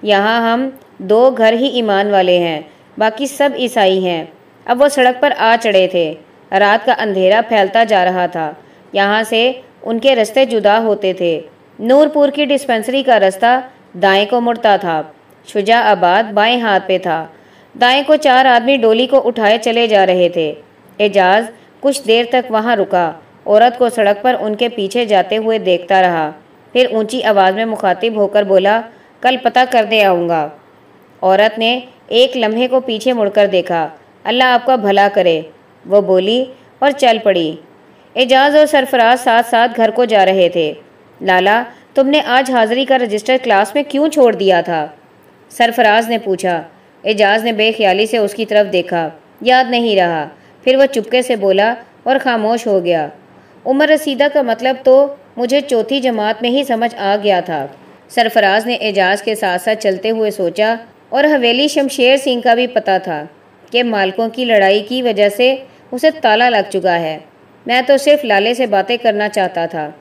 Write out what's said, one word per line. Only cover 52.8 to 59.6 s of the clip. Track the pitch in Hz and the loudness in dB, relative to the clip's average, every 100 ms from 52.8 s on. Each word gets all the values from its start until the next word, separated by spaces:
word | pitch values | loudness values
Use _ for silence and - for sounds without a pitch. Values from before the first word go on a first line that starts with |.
گیا۔ | 175 165 147 - _ - _ - - | 0 -2 -4 -10 _ -20 _ -14 -4
عمر | 269 302 | -2 2
رسیدہ | 311 302 254 285 | 0 -2 -2 0
کا | 294 | 0
مطلب | 247 226 254 262 | -2 -2 -2 -2
تو | 269 262 277 277 - - | 2 4 2 -4 -18 -8
مجھے | 240 277 | -2 -2
چوتھی | 285 247 220 277 | 0 -4 -2 -2
جماعت | 254 220 208 226 | -2 -2 -4 -4
میں | 240 | -2
ہی | 254 | -2
سمجھ | 277 226 233 | -2 -4 -4
آ | 233 196 208 | -4 -4 -2
گیا | 202 185 | 0 -2
تھا۔ | 175 156 139 - - - _ | -2 -8 -8 -14 -20 -20 _
سرفراز | - 226 226 202 202 226 | -2 0 2 2 0 -2
نے | 240 | -6
اعجاز | 214 196 185 202 | -4 0 0 0
کے | - | -4
ساتھ | 214 208 180 | -4 -4 -4